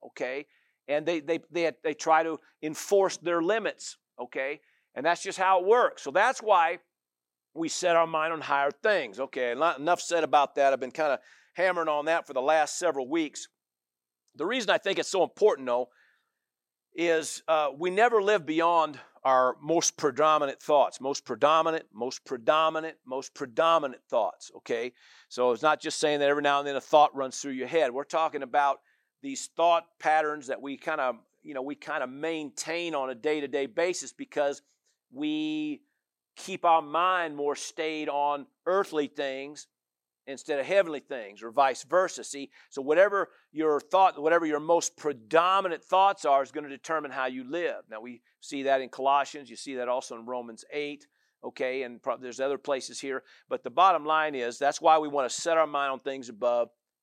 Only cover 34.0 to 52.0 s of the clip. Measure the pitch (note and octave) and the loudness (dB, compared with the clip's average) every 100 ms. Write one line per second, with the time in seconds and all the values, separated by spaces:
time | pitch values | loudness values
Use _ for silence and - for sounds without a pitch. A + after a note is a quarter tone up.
34 | C3 - C#3 - C#3+ C#3 _ _ _ _ | -10 -14 -8 -2 -2 -4 _ _ _ _
35 | _ B2+ D3+ D#3 D#3 D#3 D3+ C#3+ _ _ | _ -8 -6 -4 -4 -6 -6 -8 _ _
36 | _ _ _ - - F#3 F3 E3 D3 D#3 | _ _ _ -18 -14 -2 2 2 2 0
37 | F3+ F#3 E3 C#3+ C#3+ C#3+ - - D#3+ D#3 | 0 0 -2 -4 -4 -4 -8 -6 -6 -4
38 | D3+ C#3+ C#3+ C#3+ C3 _ - F#3+ F#3+ D#3 | -4 -2 -2 -2 -8 _ -2 0 0 -2
39 | C#3 - C#3 C3+ C#3 C#3+ - _ _ _ | -4 -4 -6 -6 -12 -16 -20 _ _ _
40 | _ _ - C3+ - C#3+ C#3+ G3 E3+ C#3+ | _ _ -16 -12 -4 -4 2 2 2 -4
41 | - C3+ G#2 G2+ A2+ A2+ C3+ B2 C3 E3+ | -10 -12 -12 -12 -2 2 2 2 0 0
42 | F3+ - A2 C#3+ C3+ _ _ C#3+ C3 D#3+ | 0 -4 -12 -12 -14 _ _ -6 2 4
43 | G3+ G3+ E3+ _ _ D3 D#3 C#3+ - F#3 | 4 4 -4 _ _ -2 0 0 2 4
44 | F#3 D3 D3+ E3+ D#3+ D3 D#3 E3+ - - | 4 4 2 2 2 0 2 2 0 -6
45 | D3+ C3 A2 D#3+ F3 G3 F#3+ D#3 - F#3 | -6 -6 2 4 4 2 0 -6 0 4
46 | G3 F#3+ D3+ C#3 B2+ D3+ D3 C3+ - D#3+ | 4 4 2 2 2 -6 -10 -12 -6 -6
47 | D3 C3 C3 C3 B2+ E3 D#3+ G2+ - A2 | -4 -6 -6 -6 -8 -4 -4 -6 -10 -14
48 | A#2+ A#2 _ _ - C#3 C3+ C3+ B2+ - | -14 -18 _ _ -12 -6 0 0 0 -4
49 | C3+ C#3+ C3+ D3 B2+ A2 C#3+ C3 B2 B2+ | 2 2 0 -6 -16 -16 -10 -6 -4 -4
50 | - A#2 A2+ B2 A#2+ A2 - D3 D3 D3 | -6 -12 -10 -10 -10 -16 -12 -8 -8 -10
51 | _ _ _ _ B2+ - C3 C3 B2 A#2+ | _ _ _ _ -14 -6 -6 -4 -8 -8